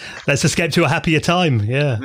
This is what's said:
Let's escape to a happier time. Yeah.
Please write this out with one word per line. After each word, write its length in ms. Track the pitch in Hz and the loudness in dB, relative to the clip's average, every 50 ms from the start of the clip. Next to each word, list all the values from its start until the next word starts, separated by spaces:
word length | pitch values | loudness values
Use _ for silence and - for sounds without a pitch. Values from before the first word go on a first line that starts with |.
| - - - - - 147 | -18 -18 -16 -6 -2 -2
Let's 160 | 139 - - | 0 0 0
escape 260 | - - 185 170 156 | 0 0 0 -2 0
to 120 | - 180 165 | 2 2 2
a 40 | 127 | 2
happier 320 | 165 160 - 170 156 143 | 0 0 0 0 0 0
time. 400 | - 180 170 180 180 151 123 107 | 2 0 2 2 2 2 2 0
Yeah. 380 | 101 110 131 139 147 139 117 110 | 0 0 0 0 0 0 -2 -2